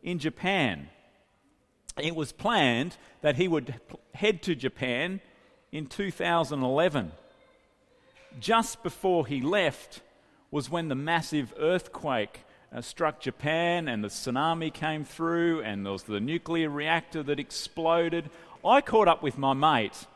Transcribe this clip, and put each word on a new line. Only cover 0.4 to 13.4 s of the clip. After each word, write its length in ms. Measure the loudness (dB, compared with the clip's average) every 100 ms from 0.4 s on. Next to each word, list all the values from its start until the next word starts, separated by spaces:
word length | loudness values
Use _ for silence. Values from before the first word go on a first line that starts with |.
| -2 0 0 -2 -10 -20 _ _ _ _ _ _ _ _ _ -6
It 180 | -4 -2
was 160 | -6
planned 640 | -4 0 4 4 4 0 -6 -20 -2
that 160 | 0 2
he 100 | 2
would 260 | 0 -2 -12 _
p-, 80 | -20 _
head 300 | -2 0 0
to 100 | 0
Japan 680 | -2 -2 -4 -4 -2 -4 -6 -12 _ _ _ _
in 160 | -10 -10
two 240 | -6 -6
thousand 500 | -2 0 2 2 0
eleven. 480 | 0 4 4 2 -4 -10 -20 _ _ _ _ _ _ _ _ _ -20 -12
Just 440 | 2 2 2 -4
before 420 | -8 -2 2 2 2
he 160 | -2
left 600 | 0 2 2 -2 -14 -20 -20 _ _ _ _
was 180 | -6 -4
when 200 | -4 -2
the 60 | -4
massive 580 | 0 -2 0 -2 -2 -2
earthquake, 840 | 0 0 -2 -10 -2 -2 -2 -8 -20 -20 _
uh, 80 | -12
struck 380 | -12 -2 -2 -2
Japan 680 | -8 -4